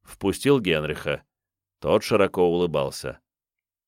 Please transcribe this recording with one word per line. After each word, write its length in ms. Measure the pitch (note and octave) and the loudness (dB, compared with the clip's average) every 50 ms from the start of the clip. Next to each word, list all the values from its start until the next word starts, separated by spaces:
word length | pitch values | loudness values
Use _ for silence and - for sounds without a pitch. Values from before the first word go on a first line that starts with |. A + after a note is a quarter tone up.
| _ | _
впустил 580 | - - - - G2 F#2 - - C3+ C#3+ C3+ | -20 -16 -4 -2 -2 -2 0 2 2 2 2
Генриха. 640 | A2 F2+ E2 D#2 D2+ D2+ D2+ - - D2+ C#2+ C#2 - _ _ _ _ _ _ _ _ _ _ _ | 2 0 0 0 0 -4 -6 -6 -4 -6 -6 -6 -8 _ _ _ _ _ _ _ _ _ _ _
Тот 220 | - D2+ E2+ G#2+ - | -2 2 2 2 2
широко 400 | - A#2+ G#2+ G2 F#2 - F#2+ F2+ | 2 2 2 2 2 2 2 2
улыбался. 760 | F2 E2+ F2 F2+ F2 D2+ D2 C#2 C2+ C2+ - - C2+ - - _ _ _ _ _ _ _ _ _ _ _ _ _ | 2 4 2 0 0 0 -2 -4 -4 -6 -8 -10 -12 -12 -12 _ _ _ _ _ _ _ _ _ _ _ _ _